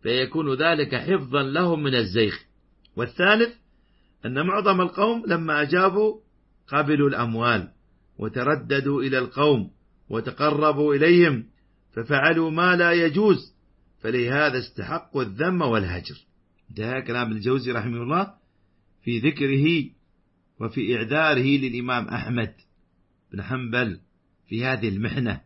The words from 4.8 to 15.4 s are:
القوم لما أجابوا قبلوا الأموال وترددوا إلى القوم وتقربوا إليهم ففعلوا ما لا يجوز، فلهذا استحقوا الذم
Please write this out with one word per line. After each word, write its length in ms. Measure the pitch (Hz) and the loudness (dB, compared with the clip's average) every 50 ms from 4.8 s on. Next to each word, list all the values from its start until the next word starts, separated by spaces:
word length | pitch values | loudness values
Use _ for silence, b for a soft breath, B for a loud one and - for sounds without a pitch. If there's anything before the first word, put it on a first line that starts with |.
القوم 420 | 180 170 - - 196 220 233 233 226 | 2 0 0 0 0 0 0 -2 -2
لما 360 | 220 180 165 165 160 151 147 147 | -2 -2 -2 0 0 0 0 0
أجابوا 580 | 139 156 180 185 196 180 202 214 214 214 - _ _ _ _ _ _ _ _ _ _ | 2 2 4 4 4 2 2 0 0 0 -4 _ _ _ _ _ _ _ _ _ _
قبلوا 400 | - 143 151 139 151 143 143 143 | -2 -2 0 2 2 4 4 2
الأموال 600 | 135 - 120 117 113 113 117 120 117 107 87 85 _ _ _ _ _ _ _ _ _ - | 2 0 -2 -2 -2 0 0 2 2 0 -2 -6 _ _ _ _ _ _ _ _ _ -8
وترددوا 840 | 101 110 107 131 123 135 156 143 117 113 139 139 139 143 143 139 127 | -8 -6 -4 -2 0 0 0 0 0 -2 -2 0 0 0 0 0 0
إلى 160 | 135 131 131 | 0 0 -2
القوم 520 | 123 120 - 131 147 151 143 117 98 90 - _ _ _ _ _ _ _ | -2 -2 -2 0 4 4 4 2 0 -4 -10 _ _ _ _ _ _ _
وتقربوا 840 | - 113 113 127 120 - 139 151 147 143 151 151 147 139 147 151 143 | -6 -6 -6 -6 -6 0 0 0 2 4 2 2 2 4 2 2 2
إليهم 500 | 139 147 165 175 175 175 165 139 120 110 - _ _ _ _ _ _ _ _ _ | 4 6 6 8 8 8 6 4 0 -4 -10 _ _ _ _ _ _ _ _ _
ففعلوا 580 | 110 117 117 143 139 135 156 165 165 165 160 | -10 -4 0 0 2 4 4 2 2 0 0
ما 260 | 160 165 175 180 180 | 0 0 2 2 4
لا 160 | 175 175 170 170 | 4 4 4 4
يجوز، 600 | 175 170 165 143 180 214 214 185 - - - _ _ _ _ _ _ _ _ _ _ | 4 2 2 2 2 4 4 4 4 0 -10 _ _ _ _ _ _ _ _ _ _
فلهذا 580 | _ 110 120 127 120 120 131 143 151 147 127 127 | _ -4 -2 -2 0 0 0 2 0 0 0 -2
استحقوا 640 | 113 - _ - 98 87 147 165 - _ - 143 127 | -6 -8 _ -14 -10 -8 -8 -10 -10 _ -4 -4 -4
الذم 400 | 107 95 104 | -4 -4 -4